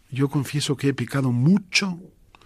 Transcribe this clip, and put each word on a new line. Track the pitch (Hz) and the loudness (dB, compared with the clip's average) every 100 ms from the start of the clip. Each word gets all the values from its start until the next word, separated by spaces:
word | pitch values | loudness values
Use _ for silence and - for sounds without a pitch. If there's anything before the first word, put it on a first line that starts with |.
| _ | _
"Yo | 123 139 | -2 0
confieso | 147 127 147 139 135 | 0 -4 -4 -2 -2
que | 139 | -2
he | |
pecado | 131 120 139 131 | -2 -2 -2 0
mucho | 120 135 202 196 - 196 175 185 _ _ - | 2 4 4 2 -2 -2 -6 -14 _ _ -20